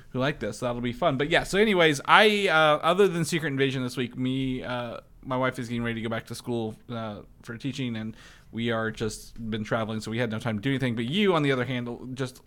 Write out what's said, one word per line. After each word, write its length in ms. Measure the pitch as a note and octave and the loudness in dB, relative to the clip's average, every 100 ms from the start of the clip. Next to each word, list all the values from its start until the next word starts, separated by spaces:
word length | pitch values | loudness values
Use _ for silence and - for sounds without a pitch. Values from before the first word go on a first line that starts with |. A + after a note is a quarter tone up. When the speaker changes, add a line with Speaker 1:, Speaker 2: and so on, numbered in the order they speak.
Speaker 1:
<laughs> 100 | - | -8
Speaker 2:
who 80 | B2+ | -2
like 200 | C3+ D3 | -2 -2
this." 220 | G#2+ G2+ | -6 -4
That'll 220 | B2 A#2+ | -4 -2
be 100 | B2 | -4
fun. 240 | A#2+ F3 C3 | 0 0 2
But 140 | D3+ | 2
yeah, 140 | E3 | 2
so 120 | - F#3+ | 2 2
anyways, 440 | A3 F#3 D#3+ C#3 | 4 6 4 4
I, 440 | C3 E3+ G#3+ G#3 G3 | 6 8 8 4 4
uh, 320 | D#3+ D#3 D3+ | 4 6 4
other 260 | D#3+ F3+ G3 | 2 4 4
than 160 | E3+ | 4
Secret 240 | D#3 E3+ D3+ | 0 0 -2
Invasion 340 | C3+ C3+ C3 | 0 0 0
this 140 | B2+ C3+ | -4 -4
week, 220 | B2 B2+ | -4 -2
me, 460 | B2+ C3 C3 B2+ | -2 -2 -2 -4
uh, 360 | - B2 A#2+ G2+ - - | -4 -6 -6 -10 -16 -18
my 140 | C3+ B2+ | -6 0
wife 200 | C3 B2+ | 0 -2
is 100 | A2+ | -6
getting 140 | A#2+ | -2
ready 120 | A#2 A2+ | -2 -2
to 0 | |
go 80 | A2 | -4
back 120 | A2 - | -4 -6
to 80 | |
school, 420 | A#2 - A#2+ A2 A2 - | -10 -4 -4 -4 -8 -10
uh, 280 | A#2 A2 G2 - - | -8 -8 -10 -14 -20
for 140 | - A#2 | -16 -10
teaching, 400 | C#3 C#3 B2+ A2+ | -8 -4 -4 -4
and 180 | A2 A2+ - - - | -8 -10 -20 -20 -12
we 180 | A2 A#2 | -4 -2
are 200 | A2+ A2 | 0 -2
just 420 | A2 A2 - - - A2+ | -2 -6 -6 -12 -12 -6
been 140 | A2+ | -6
traveling, 360 | G#2+ A#2 A2 A2 | -2 -2 -2 -4
so 100 | G#2+ | -4
we 80 | A2+ | -2
had 120 | B2 | -2
no 80 | A2 | -2
time 180 | A#2+ G#2+ | -4 -2
to 60 | |
do 80 | C3+ | -2
anything. 240 | C3+ B2+ | 0 0
But 120 | A#2 A#2 | -2 -2
you, 280 | F3 G3+ | 2 4
on 80 | E3 | 4
the 80 | C#3+ | 2
other 120 | C3 | 2
hand, 480 | B2 B2+ A#2+ A#2+ B2 | 0 -4 -6 -8 -10
just 260 | B2+ B2+ - | -6 -6 -8